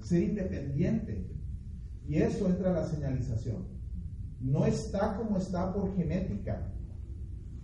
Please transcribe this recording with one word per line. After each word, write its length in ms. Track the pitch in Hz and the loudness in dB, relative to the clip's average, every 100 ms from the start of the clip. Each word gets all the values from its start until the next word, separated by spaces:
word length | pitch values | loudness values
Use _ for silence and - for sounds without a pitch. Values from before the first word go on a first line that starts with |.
ser 220 | - 175 | 2 4
independiente. 1080 | 208 208 185 - 135 139 208 226 - - - - - - - - - - - | 4 2 0 -2 -2 2 4 2 0 -4 -4 -6 -6 -8 -8 -10 -10 -8 2
Y 100 | 160 | 4
eso 300 | 226 - 185 | 4 4 4
entra 220 | 175 185 | 4 4
a 40 | - | 2
la 40 | - | 2
señalización. 800 | 147 139 123 - 113 117 95 - - - - - - - - | 0 0 0 0 0 -2 -4 -6 -8 -6 -6 -6 -6 -8 -4
No 260 | 131 156 214 | 2 4 4
está 480 | 226 - 196 220 240 | 4 0 0 0 0
como 220 | 214 185 | 0 0
está 360 | - 180 185 | 0 0 0
por 220 | 196 180 180 | 0 0 0
genética, 760 | 151 180 - 202 - - - - - - - - - - - - | 2 0 0 -2 -2 -2 -4 -6 -8 -8 -8 -8 -8 -8 -10 -10